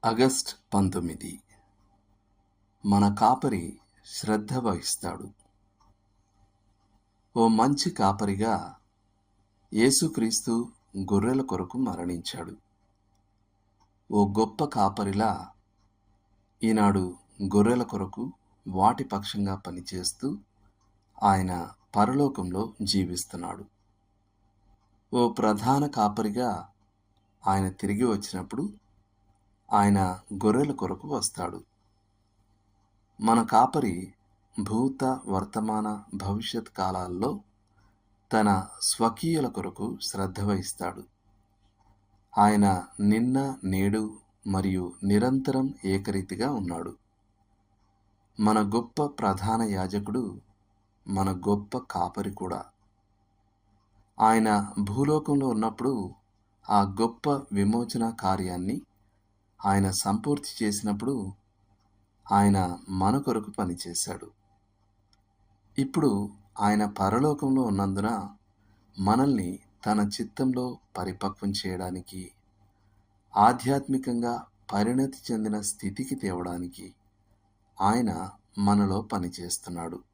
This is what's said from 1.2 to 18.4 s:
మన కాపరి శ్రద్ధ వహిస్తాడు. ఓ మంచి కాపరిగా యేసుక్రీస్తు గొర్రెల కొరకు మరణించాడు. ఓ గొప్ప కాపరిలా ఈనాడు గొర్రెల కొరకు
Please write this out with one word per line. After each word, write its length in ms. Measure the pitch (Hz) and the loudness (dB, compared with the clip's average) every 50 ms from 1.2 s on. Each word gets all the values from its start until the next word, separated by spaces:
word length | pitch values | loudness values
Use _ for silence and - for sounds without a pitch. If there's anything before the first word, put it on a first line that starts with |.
| - - - - _ _ _ _ _ _ _ _ _ _ _ _ _ _ _ _ _ _ _ _ _ _ _ _ _ _ _ _ _ | -12 -14 -14 -14 _ _ _ _ _ _ _ _ _ _ _ _ _ _ _ _ _ _ _ _ _ _ _ _ _ _ _ _ _
మన 300 | 104 101 101 101 101 104 | 4 4 6 6 4 4
కాపరి 640 | - - 113 127 131 - 139 117 92 82 82 - - _ _ _ _ _ | 4 4 4 4 4 2 0 0 0 -4 -6 -12 -14 _ _ _ _ _
శ్రద్ధ 480 | - - - - 107 107 107 107 - - | -14 -12 -10 -2 0 0 0 0 -2 -4
వహిస్తాడు. 760 | 127 123 113 98 - - - - - - 85 82 90 - - - _ _ _ _ _ _ _ _ _ _ _ _ _ _ _ _ _ _ _ _ _ _ _ _ _ _ _ _ _ _ _ _ _ _ _ _ _ _ _ _ 123 | -2 -2 -2 -2 -2 -4 -6 -6 -4 -6 -8 -10 -10 -12 -16 -18 _ _ _ _ _ _ _ _ _ _ _ _ _ _ _ _ _ _ _ _ _ _ _ _ _ _ _ _ _ _ _ _ _ _ _ _ _ _ _ _ 2
ఓ 100 | 117 113 | 4 4
మంచి 420 | 110 107 113 135 143 143 - 180 | 6 6 4 4 4 2 0 -4
కాపరిగా 880 | - - 110 98 98 101 110 101 98 95 107 113 107 90 80 90 104 - _ _ _ _ _ _ _ _ _ _ _ _ _ _ _ _ _ _ - | -2 2 2 2 2 2 0 -2 0 0 0 0 0 -2 -4 -8 -14 -20 _ _ _ _ _ _ _ _ _ _ _ _ _ _ _ _ _ _ 0
యేసుక్రీస్తు 960 | 107 113 135 139 - - 160 - - 113 113 113 - - - 117 113 120 117 - _ _ _ _ 95 | 4 4 6 6 4 0 0 0 0 -2 0 0 -2 -2 0 -2 -2 -2 -4 -10 _ _ _ _ -8
గొర్రెల 440 | 95 92 101 98 95 117 131 135 | -4 0 0 2 2 2 0 0
కొరకు 360 | 131 131 - 92 92 87 - 123 | 0 -2 -4 -4 -4 -6 -4 -4
మరణించాడు. 800 | 131 117 92 82 87 87 90 85 85 - - - - - - - _ _ _ _ _ _ _ _ _ _ _ _ _ _ _ _ _ _ _ _ _ _ _ _ _ _ _ _ _ _ | -2 -2 -2 -4 -6 -6 -6 -6 -8 -8 -10 -10 -10 -12 -12 -18 _ _ _ _ _ _ _ _ _ _ _ _ _ _ _ _ _ _ _ _ _ _ _ _ _ _ _ _ _ _
ఓ 160 | - 104 101 101 | 2 2 2 4
గొప్ప 360 | 101 107 110 104 - - 151 | 4 2 0 0 0 -4 -4
కాపరిలా 840 | 147 - 120 101 98 101 - 104 98 98 101 110 110 95 76 78 - - _ _ _ _ _ _ _ _ _ _ _ _ _ _ _ _ _ _ _ _ _ - | -2 2 2 2 2 2 0 -4 -2 0 0 0 0 0 -2 -6 -14 -18 _ _ _ _ _ _ _ _ _ _ _ _ _ _ _ _ _ _ _ _ _ 0
ఈనాడు 540 | 110 110 107 104 101 101 98 92 90 90 - _ _ _ - 101 | 2 4 4 4 4 4 2 0 -2 -6 -12 _ _ _ -6 -6
గొర్రెల 400 | 98 98 101 104 113 120 123 123 | 2 4 6 6 6 4 2 0
కొరకు 480 | 113 - 101 98 98 - - 117 139 - _ | -2 -4 -6 -6 -6 -8 -10 -10 -10 -10 _